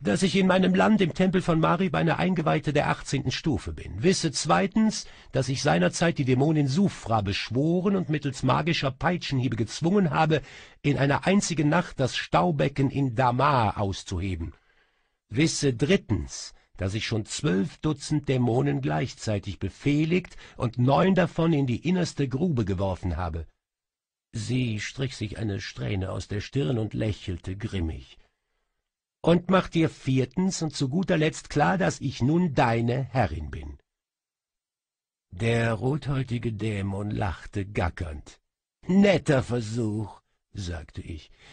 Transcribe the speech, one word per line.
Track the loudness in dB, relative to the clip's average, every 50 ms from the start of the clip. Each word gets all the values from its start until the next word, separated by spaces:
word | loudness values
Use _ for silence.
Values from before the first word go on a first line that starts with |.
"dass | -2 -2 0 0
ich | 0 2 2
in | 2 4
meinem | 4 4 4 4 4 4
Land | 4 4 4 4 4
im | 4 2 2
Tempel | 2 2 2 2 2
von | 2 2 2 4
Marib | 4 2 2 2 0 0 0
eine | 2 2 2 2 2
Eingeweihte | 0 0 0 0 2 2 0 0 0 0
der | 0 2 2 0
achtzehnten | -2 -4 -4 -4 -4 -2 -2 -2
Stufe | -4 -2 -2 -2 -2 -2 -2 -6
bin. | -10 -8 -10 -10 -6 0
Wisse | 2 2 2 2 0 -2
zweitens, | -4 -2 0 2 2 2 2 2 2 2 2 2 2 -2 -8 -14 -18 -20 -12 -4
dass | -2 -2 0 0
ich | -2 0
seinerzeit | 2 2 4 4 2 2 2 2 0 0 2 2
die | 2
Dämonin | 2 4 4 4 4 4 2 2 2
Sufra | 2 2 2 2 0 -4 -2 0 0 0
beschworen | 2 0 -2 -4 -4 -2 -2 0 2 2 2 2 2 2 0
und | 0 0 -2
mittels | -2 -2 -2 -4 -4 0
magischer | 0 2 2 2 2 0 0 0 0 -2
Peitschenhiebe | -2 -2 0 0 0 -2 -2 -2 -2 0 0 0 0
gezwungen | -2 -2 -4 -4 -2 0 2 4 4 4 4
habe, | 2 2 2 4 2 0 -2 -6 -14 -20 -20 -20 -14 _
in | 0 0 2 2
einer | 2 2 2 2 2
einzigen | 2 2 4 2 2 0 2 2 4
Nacht | 2 2 0 -2 -2 -2
das | -2 -2 -2
Staubecken | -4 -2 0 2 2 2 2 2 0 0 0 2 0 0 0
in | 2 0 -2 0 0
Damar | 2 2 2 2 2 2 4 4 4 2 2 0 0
auszuheben. | -2 -2 -4 -6 -8 -6 -4 -4 -4 -4 -4 -4 -6 -8 -10 _ _ _ _ _ _ _ _ _ _ _ _ _ _ _
Wisse | 0 0 2 2 0 0 0 0 0
drittens, | 2 2 2 2 2 2 0 -2 -2 -2 -6 -12 -14 -16 -16 -20 -20 _ _ -8 -6
dass | -6 -4 -4
ich | -4 -4
schon | -4 -4 -4 -4
zwölf | -6 -6 -2 0 0 0 0 0 -2 -4 -4
Dutzend | -4 -4 -4 -4 -4 -2 -2 -2 0
Dämonen | 0 0 2 2 2 2 2 0 0 0 -2
gleichzeitig | -2 -2 -2 -2 -4 -4 -8 -8 -4 -4 -4 -2 -4 -6 -8 -6
befehligt | -8 -8 -8 -4 -2 0 2 2 2 2 0 -2 -2 -6 -12 -20 -20 -18 -6
und | -4 -4 -2 0 2
neun | 2 4 4 4 4 4 4
davon | 4 2 2 0 0 2 2
in | 2 2 2
die | 0 -2 -2 0
innerste | 0 0 0 0 -2 -2 -4 -2
Grube | -2 -2 -2 -2 0 0 0 0
geworfen | -2 -2 -2 -2 -4 -4 -4 -4 -4 -4 -4
habe." | -4 -6 -6 -8 -10 -12 _ _ _ _ _ _ _ _ _ _ _ _ _ _ _ _
Sie | -10 -8 -4 -4 -2 -2 -2 -2 -4 -6
strich | -6 -8 -6 -6 -6 -6 -6
sich | -8 -8 -8 -6
eine | -6 -4 -4 -4 -4
Strähne | -6 -10 -10 -8 -6 -4 -4 -4 -4 -4
aus | -6 -8 -8
der | -6 -8 -8
Stirn | -6 -4 -4 -2 -2 0 -2 -2
und | -4 -4 -4
lächelte | -2 -2 -2 -4 -6 -8 -8 -8 -8 -8 -10 -8
grimmig. | -8 -8 -6 -4 -4 -4 -4 -4 -8 -12 -18 -20 -20 _ _ _ _ _ _ _ _ _ _ _ _ _ _ _ _ _ _ _ _
"Und | 2 2 2 2 4 2
mach | 2 2 2 2
dir | 0 0 0 0
viertens | 0 -4 -4 0 0 0 0 0 -2 -2 0 0 -2 -2
und | -4 -6 -2
zu | -2 -2 -2
guter | 0 -2 0 0 0 2
Letzt | 0 0 -2 -6 -10 -4
klar, | 0 2 2 2 2
dass | 2 0 -2 -2 -2
ich | -6 -6 -4 -2
nun | 0 2 2 2 0 2 2
deine | 2 2 4 2 2 0 0 0 -2
Herrin | -4 -2 0 0 0 0 -2 -6 -8 -8
bin." | -10 -12 -12 -12 -14 -16 _ _ _ _ _ _ _ _ _ _ _ _ _ _ _ _ _ _ _ _ _ _ _ _ _ _ _ _ _ _
Der | -8 -4 -2 0 2 2 2 0 0
rothäutige | -2 -2 -2 -2 -2 -4 -4 -4 -4 -4 -4 -4 -4 -4 -4 -4
Dämon | -4 -4 -4 -2 -2 -4 -4 -4 -4 -4 -4
lachte | -4 -2 -2 -4 -4 -8 -12 -8 -6 -6 -6
gackernd. | -4 -4 -2 -2 -2 -4 -6 -8 -8 -10 -12 -14 -18 -20 _ _ _ _ _ _ _ _ _ -2
"Netter | 2 6 6 8 6 6 4 4 2 2 2
Versuch", | 2 0 -2 -4 -4 -4 -4 -2 -2 -2 -2 -4 -6 -8 -12 -18 _ _ _ _ _ _ -12
sagte | -10 -8 -8 -8 -10 -12 -14 -14 -14
ich. | -12 -12 -12 -14 -14 -18 -20 _ -20 -20